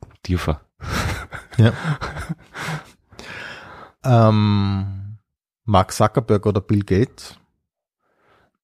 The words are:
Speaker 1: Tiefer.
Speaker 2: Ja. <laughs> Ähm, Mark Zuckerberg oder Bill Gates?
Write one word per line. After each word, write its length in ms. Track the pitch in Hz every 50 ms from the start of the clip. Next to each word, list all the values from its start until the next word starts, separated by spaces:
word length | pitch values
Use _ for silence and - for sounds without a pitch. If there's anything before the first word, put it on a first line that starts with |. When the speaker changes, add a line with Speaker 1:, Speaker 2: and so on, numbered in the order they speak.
| - - - _
Speaker 1:
Tiefer. 400 | - - 90 85 - 80 76 - - _ _ _ - - - - - - - - - - - - - _ -
Speaker 2:
Ja. 160 | - 110 113 113
<laughs> 60 | - - 160 143 - - - - - - - 160 - - _ - - - 160 156 147 - - _ _ _ _ - - - - - - - - - - - - - - - - _ _ -
Ähm, 1120 | 131 120 117 113 110 107 107 104 104 104 101 98 98 98 98 98 98 95 98 101 104 107 - _ _ _ _ _ _ _ _ _
Mark 280 | 110 104 92 92 - -
Zuckerberg 520 | - 107 107 - - 113 - 107 98 -
oder 160 | 107 95 101
Bill 220 | - - 107 104 101
Gates? 560 | - 92 95 127 - - - - - - - _ _ _ _ _ _ _ _ _ _ _ _ _ _ _ _ _ _ _ _ _ _ _ _